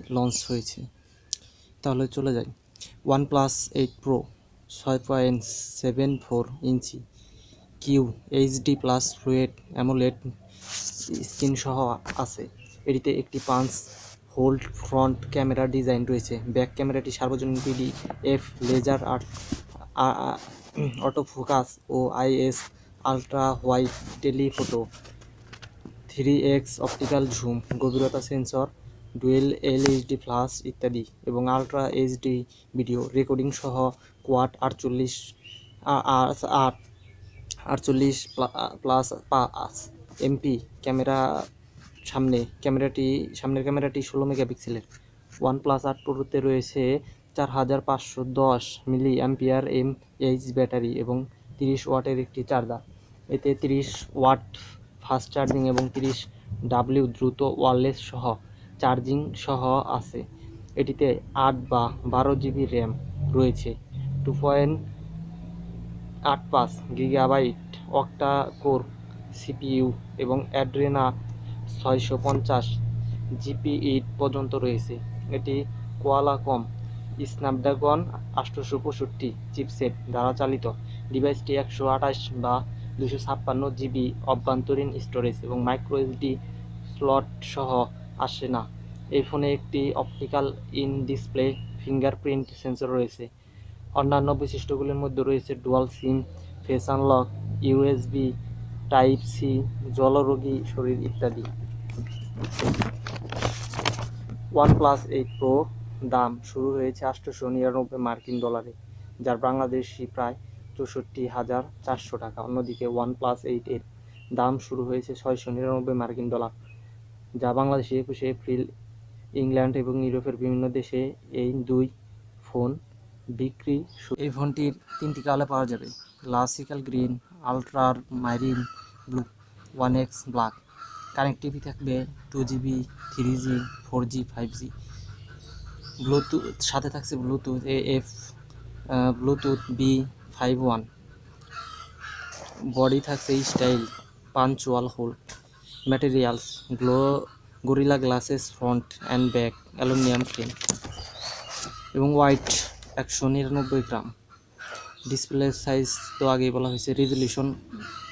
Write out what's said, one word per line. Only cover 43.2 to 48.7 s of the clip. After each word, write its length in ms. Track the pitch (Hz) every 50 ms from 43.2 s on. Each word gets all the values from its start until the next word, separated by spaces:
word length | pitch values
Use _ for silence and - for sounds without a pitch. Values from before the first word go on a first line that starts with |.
| - - -
সামনের 280 | - - 135 135 135
ক্যামেরাটি 400 | 131 139 139 143 139 139 117 143
ষোলো 220 | 131 - - 135 139
মেগাপিক্সেলের। 580 | 139 135 131 131 120 123 - - 117 117 113 - - - - - - - - - - - -
OnePlus 420 | - 135 135 139 - 143 135 131 -
আট 100 | 139 135 - -
প্রোতে 360 | 147 135 131 135 139 - 139
রয়েছে 600 | 131 135 131 127 127 - - 143 127 127 135 151 - - - - _ - -
চার 140 | - 143 131
হাজার 300 | 127 135 131 123 139 135
পাঁচশো 440 | - - 135 127 - - - 131 127
দশ 560 | 127 123 135 135 131 123 120 - -